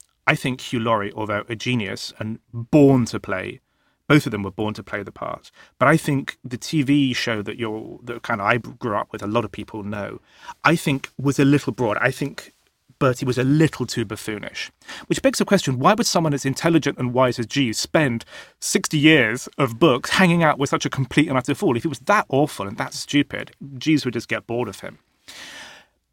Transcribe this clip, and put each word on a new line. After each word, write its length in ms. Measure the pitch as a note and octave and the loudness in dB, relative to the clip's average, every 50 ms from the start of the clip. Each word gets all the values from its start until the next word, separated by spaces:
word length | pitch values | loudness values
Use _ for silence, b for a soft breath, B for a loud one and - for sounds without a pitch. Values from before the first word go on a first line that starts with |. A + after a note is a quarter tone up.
| _ _ _ _ - - | _ _ _ _ -2 -2
I 80 | D#3 | -2
think 260 | D#3 - C#3 B2 B2+ | 0 -2 -4 -4 -6
Hugh 180 | - - - A#2+ | -6 -6 -4 -2
Laurie, 320 | A2+ A#2 A2+ G#2 G2+ G#2 - | 0 2 2 0 0 -2 -6
although 280 | G#2+ G#2+ G#2 G#2 G2+ G#2 - | -6 -4 -2 -2 -4 -4 -6
a 60 | A#2+ | -8
genius 580 | G#2+ - B2+ B2 A#2+ G#2 F#2+ G#2+ - - - - - | -6 -2 -2 0 0 0 -2 -6 -8 -10 -12 -10 -10
and 180 | A2 G#2+ A2+ - _ _ - | -8 -8 -10 -10 _ _ -10
born 520 | A#2 A#2 - - D3+ C#3+ C#3 C#3 B2+ A#2 | -10 -4 4 6 8 8 8 8 6 2
to 140 | - - G#2 | 0 -4 -8
play, 420 | - - G2 F#2 F#2+ G2+ B2 - _ _ _ _ _ _ _ _ _ - | -6 -6 -6 -6 -6 -8 -10 -14 _ _ _ _ _ _ _ _ _ 4
both 200 | C#3+ D3+ - B2 | 4 4 4 2
of 40 | |
them 120 | A2 G2+ G2 | -4 -4 -6
were 80 | G2 | -6
born 240 | - - G#2+ G#2+ G#2 | -4 -4 -4 -4 -4
to 80 | - G2 | -6 -10
play 180 | - - G#2 | -10 -8 -8
the 100 | G2 - | -8 -10
part. 380 | - - - - - - _ - b b b b b b | -12 -12 -10 -10 -10 -12 _ -18 b b b b b b
But 80 | B2 C3+ | 4 4
I 100 | D#3+ D#3+ | 4 4
think 400 | - - C#3+ C3+ C#3+ - - _ - | 2 0 -2 -2 -2 -6 -12 _ -12
the 120 | B2+ B2 A#2 | -12 -12 -10
T 260 | - - - D#3 C3+ | -8 -4 -2 0 2
V 300 | A#2+ C#3+ D3 C#3 C3 A#2+ | 2 4 2 2 2 0
show 260 | - - A#2+ A2+ G#2+ | -2 -2 -2 -2 -4
that 160 | G2+ A2 - - | -4 -6 -6 -6
you're, 420 | A#2 A2 G#2+ A2 A2+ - - - B2 | -6 -6 -6 -6 -10 -12 -16 -16 -12
that 180 | A#2+ A#2+ A#2 | -12 -12 -10
kind 180 | - - A#2+ G#2 | -4 -4 -4 -2
of 60 | G2 | 2
I 120 | G#2 A#2+ A#2+ | 2 2 2
grew 380 | G#2 A#2 A#2+ A#2+ - A#2+ G2+ | 0 -6 -14 -8 -6 -4 -2
up 160 | G#2 A#2+ _ | -2 -4 _
with, 120 | - G#2+ G#2+ | -8 -10 -6
a 40 | G2+ | -2
lot 160 | G#2+ A#2 A2 | -2 -2 -2
of 80 | G#2 | -2
people 300 | - - G#2 - - G#2+ | -8 -12 -14 -12 -12 -10
know, 380 | G2+ G2+ G#2+ G#2 G2 G#2 G#2+ - B B B B B B B B - | -10 -8 -8 -8 -8 -10 -10 -14 B B B B B B B B 0
I 120 | C#3+ D#3+ | 2 2
think 340 | E3+ - E3 C#3 C3+ - - _ - | 2 0 -2 -2 -4 -4 -10 _ -4
was 220 | B2+ C#3+ C3+ - | -2 -2 2 4
a 60 | C#3+ | 4
little 280 | C#3 C#3+ C#3 - - A2+ | 4 4 4 2 -2 -4
broad. 240 | - B2+ G#2+ G#2 - | -2 -2 -2 0 0
I 120 | A#2 C3 | 0 0
think 420 | C3 - D3 C3+ - - - - _ _ _ _ _ _ _ _ _ - | 0 -2 -6 -8 -8 -12 -18 -20 _ _ _ _ _ _ _ _ _ 0
Bertie 260 | D3 C3 B2 - C#3 | 0 2 2 0 -2
was 140 | B2+ B2 B2+ | -2 0 0
a 40 | B2+ | 2
little 440 | C3 C#3+ D#3 D#3+ D3 - - B2+ - | 2 4 4 4 4 2 -2 -6 -6
too 180 | - B2 A2+ | -4 -4 -4
buffoonish, 640 | G2+ A2 - - - G#2+ G2+ G2 G2 - - - - _ _ B B B B B B | -4 -6 -10 -8 -8 -8 -8 -8 -10 -10 -10 -12 -12 _ _ B B B B B B
which 160 | F3 - - | -4 0 0
begs 160 | C4+ A#3+ - | 0 0 0
the 60 | G3+ | 0
question, 340 | - G3+ F#3 - D3 C3 B2 | 2 2 2 2 0 -2 2
why 160 | C3 F3 G#3+ | 2 2 4
would 100 | G#3+ A#3+ | 2 0
someone 300 | - - F#3 E3 D#3 C#3+ | 0 2 2 2 2 0
as 100 | C#3 - | 0 -2
intelligent 540 | C#3 C3 - - E3+ E3+ D#3+ - D3+ - - | -4 -4 0 2 4 4 4 2 2 -2 -2
and 120 | C3 B2 | -4 -2
wise 280 | A#2+ B2+ C3 B2+ A#2+ - | 2 2 2 2 2 -2
as 80 | A#2 G#2 | -6 -4
Jeeves 320 | - C#3 C3+ A#2 G#2+ - | -2 -2 0 0 -2 -4
spend 440 | - - - E3 D#3 C3+ A#2+ A2+ - B B B B B B B | -4 0 0 2 2 2 -2 -4 -8 B B B B B B B
sixty 400 | - - - A3 - - - D#3 | -6 -2 -2 -2 0 0 0 4
years 500 | C#3 D#3 D#3+ D3 A#2+ G#2+ A#2 B2+ - - - - | 6 6 6 6 6 2 0 -4 -6 -8 -2 0
of 220 | C#3+ A#2+ A#2 A2+ | 0 0 2 4
books 320 | E3+ D#3+ B2 C3+ - - | 4 4 4 4 0 -2
hanging 320 | - - F#3+ F3 E3+ E3+ E3+ | 2 4 4 4 6 4 4
out 160 | D3+ C#3 - | 2 2 2
with 100 | C#3 - | 0 -2
such 160 | - D#3 - | -2 -2 -2
a 60 | C3 | -2
complete 360 | - - C3+ - - D3+ D3 F3 | -2 -2 -4 0 2 2 2 4
and 120 | C3 C3 | 2 -2
utter 160 | B2 - C#3 | 0 -2 -2
fool? 200 | - G#3 E3+ A#2+ | 0 0 0 0
If 60 | A#2 | 0
he 80 | - E3 | -2 -4
was 120 | C3 - | -6 -6
that 260 | - - G3+ G#3+ - - | 0 2 2 2 2 0
awful 380 | - C3+ D3 C#3+ - - G2 G2 | 2 0 0 0 -2 -6 -8 -8
and 100 | A2+ - | -6 -8
that 160 | C#3 C3+ - | -8 -8 -8
stupid, 560 | - - - - D3 - - - - - - _ - - C#3 C#3 B2+ | -12 -8 -2 0 0 0 0 -4 -10 -10 -10 _ -20 -18 -16 -14 -6
Jeeves 260 | - D3+ D#3 C#3+ - | 0 2 2 2 2
would 80 | C3 A2+ | -2 -6
just 140 | A#2+ - - | -6 -6 -4
get 160 | A#2 G#2+ - | -6 -6 -4
bored 220 | - A#2 A#2+ B2 G#2+ | -6 -6 -4 -4 -6
of 140 | F#2+ - | -8 -12
him. 180 | - F#2 - - _ _ _ _ B B B B B B B B B B B B B B B B _ _ | -14 -16 -16 -16 _ _ _ _ B B B B B B B B B B B B B B B B _ _